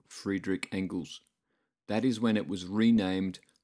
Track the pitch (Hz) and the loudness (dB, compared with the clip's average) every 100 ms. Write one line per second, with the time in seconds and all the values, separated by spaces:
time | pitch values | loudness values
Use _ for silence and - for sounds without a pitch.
0 | _ - 101 98 92 95 - 98 95 92 | _ -10 -4 -4 -2 -4 -4 -6 -4 -6
1 | 80 - - _ _ _ _ _ - 104 | -8 -12 -20 _ _ _ _ _ -4 0
2 | 127 110 113 107 80 92 90 104 113 113 | 0 0 2 2 0 -6 -4 2 6 6
3 | 92 92 95 90 _ _ | 4 0 -2 -6 _ _